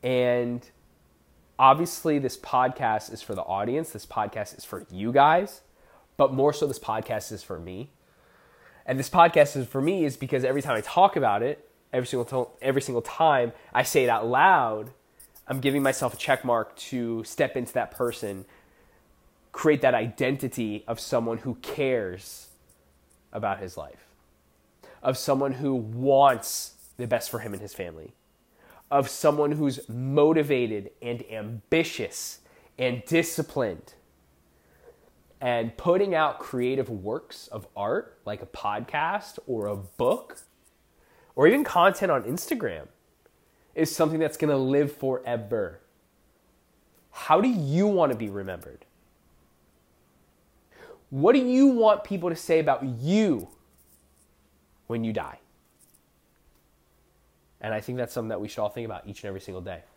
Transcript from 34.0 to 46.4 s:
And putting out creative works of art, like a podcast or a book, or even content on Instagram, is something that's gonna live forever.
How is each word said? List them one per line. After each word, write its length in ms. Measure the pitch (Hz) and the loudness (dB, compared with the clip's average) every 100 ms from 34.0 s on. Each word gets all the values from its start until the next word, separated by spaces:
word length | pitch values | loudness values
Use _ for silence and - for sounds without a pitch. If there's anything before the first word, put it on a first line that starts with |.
| _ _ _ _ _ _ _ _ - _ _ _ _ _ | _ _ _ _ _ _ _ _ -20 _ _ _ _ _
And 360 | 127 120 117 - | -2 0 -2 -4
putting 380 | 175 185 196 | 0 2 2
out 240 | 165 156 - | 2 0 -2
creative 500 | - 131 123 135 123 | -8 -4 -2 -2 -4
works 600 | 110 92 131 - - - | -6 -6 -8 -10 -20 -14
of 180 | 113 101 - | -14 -14 -8
art, 440 | 101 156 - _ | -4 -4 -6 _
like 160 | - 104 | -12 -12
a 60 | - | -12
podcast 920 | - 101 104 117 151 160 202 202 - - | -8 -6 -6 -4 -4 -4 -4 -8 -18 -8
or 180 | 120 104 | -4 -4
a 100 | 104 | -6
book, 640 | 95 _ 120 226 - - - _ _ _ _ _ _ _ _ | -10 _ 0 0 -4 -20 -20 _ _ _ _ _ _ _ _
or 140 | - 147 | 4 6
even 160 | 262 | 6
content 480 | 294 180 170 - 190 | 2 4 4 4 0
on 100 | 143 | 0
Instagram, 640 | 117 165 - 269 151 82 69 _ _ _ _ _ _ _ _ | -2 -6 -4 -4 -4 -8 -14 _ _ _ _ _ _ _ _
is 220 | - 156 | -2 -2
something 240 | - 160 160 | 2 0 2
that's 180 | 160 - | -2 0
gonna 220 | 151 139 | 0 2
live 360 | 131 143 147 | 2 2 0
forever. 840 | 143 135 127 - 120 104 113 95 80 _ _ _ _ _ _ | -2 -4 -4 -4 -6 -4 -4 -4 -8 _ _ _ _ _ _